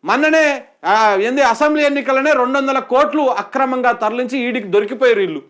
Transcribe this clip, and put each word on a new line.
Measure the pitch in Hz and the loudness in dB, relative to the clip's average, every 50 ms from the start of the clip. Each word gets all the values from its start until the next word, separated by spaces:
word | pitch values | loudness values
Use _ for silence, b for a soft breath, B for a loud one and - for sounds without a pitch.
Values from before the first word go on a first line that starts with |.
| - | -2
మొన్ననే, | 175 208 262 294 311 311 320 311 294 285 262 - _ _ _ - | 0 0 2 2 2 2 2 2 2 -2 -4 -10 _ _ _ -2
ఆ, | 165 202 220 220 214 202 190 202 233 | 0 2 2 4 2 2 2 0 -2
ఏంది | 254 277 | 0 2
అసెంబ్లీ | 277 262 - 214 294 302 302 302 294 | 2 2 2 2 0 0 2 2 0
ఎన్నికలనే | 285 285 285 254 269 262 269 269 302 | 0 0 -2 -2 0 -2 0 2 2
రెండు | 302 269 247 247 262 277 | 2 2 0 0 -2 -2
వందల | 269 269 269 269 | -2 -2 -2 -4
కోట్లు | 254 - 247 262 294 294 285 311 294 262 240 202 | -2 0 2 2 2 2 0 0 0 0 -2 -2
అక్రమంగా | 202 - - 269 269 254 254 254 247 247 | -6 -6 -4 -4 -2 -2 -2 0 0 0
తరలించి | 233 240 226 214 226 247 254 240 247 277 240 247 | 0 0 -2 -4 -2 -4 -6 -4 -4 -4 -4 -2
ఈడికి | 233 254 226 190 | -4 -4 -6 0
దొరికిపోయారు | 175 202 214 208 262 220 262 247 233 202 | 0 0 0 0 -4 0 2 2 2 2
వీళ్ళు | 196 175 160 143 135 _ | 0 -2 -4 -8 -12 _